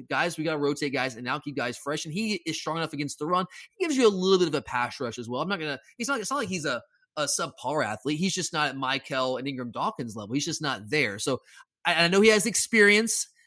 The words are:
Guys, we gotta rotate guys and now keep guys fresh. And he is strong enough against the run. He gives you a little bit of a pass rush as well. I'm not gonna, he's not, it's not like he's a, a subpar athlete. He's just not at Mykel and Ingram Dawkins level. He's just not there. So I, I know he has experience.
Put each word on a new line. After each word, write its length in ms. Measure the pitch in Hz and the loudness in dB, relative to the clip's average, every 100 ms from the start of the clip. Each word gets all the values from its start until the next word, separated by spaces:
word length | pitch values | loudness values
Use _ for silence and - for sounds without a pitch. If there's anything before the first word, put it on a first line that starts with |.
| 131 | -2
Guys, 260 | 139 170 160 | 0 0 -2
we 60 | |
gotta 160 | 156 156 | -2 0
rotate 340 | 143 147 147 | 0 0 -2
guys 220 | 131 131 | -2 -2
and 100 | 117 | -4
now 140 | 123 147 | -4 -4
keep 160 | 151 | -4
guys 240 | 127 123 117 | -4 -4 -4
fresh. 260 | - 156 | -6 -6
And 80 | 160 | -4
he 300 | 160 220 202 | -4 -2 -2
is 140 | - 156 | -4 -6
strong 200 | - 160 | -4 -4
enough 140 | 156 | -4
against 280 | 143 143 - | -4 -6 -4
the 60 | 151 | 0
run. 200 | 180 190 - - - | 0 -2 -8 -20 -4
He 80 | |
gives 120 | 349 262 | -2 6
you 120 | 233 | 6
a 20 | |
little 300 | 190 185 190 | 6 4 4
bit 80 | 170 | 4
of 60 | |
a 80 | 143 | 0
pass 360 | - 123 120 - | -2 -2 -2 -4
rush 220 | 123 113 | -6 -6
as 80 | 117 | -6
well. 120 | 123 | -4
I'm 80 | 170 | -2
not 120 | 196 | -4
gonna, 180 | 156 135 - - | -4 -8 -12 -8
he's 120 | 233 | -4
not, 100 | 269 | -4
it's 140 | 190 | -2
not 60 | 285 | -4
like 100 | 208 | -2
he's 160 | 185 | -2
a, 180 | 147 123 - _ _ - | -2 -4 -6 _ _ -4
a 100 | 143 | -2
subpar 600 | - - - 123 151 110 | -2 -4 -6 -2 0 0
athlete. 320 | 107 143 151 | -2 -2 0
He's 160 | 190 | 0
just 180 | 185 160 | -2 -4
not 180 | 160 147 | -2 -2
at 60 | 135 | -2
Mykel 600 | 131 135 - 135 131 127 | -2 -2 -2 -2 0 -2
and 80 | 135 | -4
Ingram 240 | 131 123 | -6 -6
Dawkins 460 | 117 175 214 117 107 | -4 -4 -4 -8 -8
level. 180 | 101 | -4
He's 100 | 135 | -4
just 160 | 156 151 | -2 -4
not 300 | 151 117 104 | -4 -4 -2
there. 280 | 147 120 101 | 0 0 -2
So 220 | - 123 - - - _ | -2 -4 -6 -20 -20 _
I, 220 | 170 165 | 0 2
I 40 | 170 | 4
know 120 | 196 | 6
he 80 | 220 | 6
has 160 | 214 | 6
experience. 840 | 202 185 - 226 202 208 226 - - _ | 2 0 2 6 8 6 4 -2 -4 _